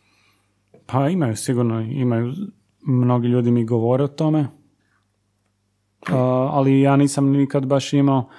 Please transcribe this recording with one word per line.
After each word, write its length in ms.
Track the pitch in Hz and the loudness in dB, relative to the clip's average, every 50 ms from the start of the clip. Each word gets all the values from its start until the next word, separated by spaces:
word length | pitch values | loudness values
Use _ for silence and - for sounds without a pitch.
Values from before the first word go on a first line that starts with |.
| _ _ _ _ _ _ _ _ _ _ _ _ _ _ _ - _ | _ _ _ _ _ _ _ _ _ _ _ _ _ _ _ -20 _
Pa 220 | - 117 131 139 147 | -4 -2 -2 0 0
imaju, 280 | 185 185 147 117 107 | 0 0 -2 -2 -4
sigurno 440 | - - - 131 120 120 117 113 113 | -4 -4 -4 -2 0 0 -2 -2 -4
imaju. 500 | 113 113 131 139 127 123 117 113 117 120 143 185 202 - - _ _ _ _ _ | -6 -6 -4 -4 -2 0 0 -2 -2 -4 -6 -8 -10 -12 -14 _ _ _ _ _
Mnogi 480 | - - 127 123 123 123 123 120 120 120 | -4 -2 0 0 2 2 0 0 0 2
ljudi 220 | 120 123 120 120 | 2 2 2 2
mi 140 | 120 120 117 | 2 0 0
govore 400 | 113 123 113 110 117 127 131 143 | 0 -2 0 0 0 0 0 0
o 40 | 139 | -4
tome. 380 | 143 - 160 156 156 156 143 - - _ _ _ _ _ _ _ _ _ _ _ _ _ _ _ _ _ _ _ _ _ _ _ _ _ _ _ _ _ - | -4 -4 -2 0 0 0 -2 -4 -8 _ _ _ _ _ _ _ _ _ _ _ _ _ _ _ _ _ _ _ _ _ _ _ _ _ _ _ _ _ -6
A, 100 | - 175 127 127 127 127 127 131 143 | -4 -2 0 0 0 0 0 0 0
ali 300 | 151 143 135 135 135 135 | 0 0 2 4 4 4
ja 160 | 135 139 139 | 4 4 4
nisam 300 | 139 143 139 - 143 139 | 4 2 2 2 0 0
nikad 400 | 139 139 143 139 139 - 143 135 | 2 2 0 0 -2 -2 -4 -2
baš 260 | 131 139 135 131 - | 0 -2 -2 -2 -2
imao, 360 | - 143 139 139 135 131 120 - - | 0 0 2 2 2 0 -2 -6 -12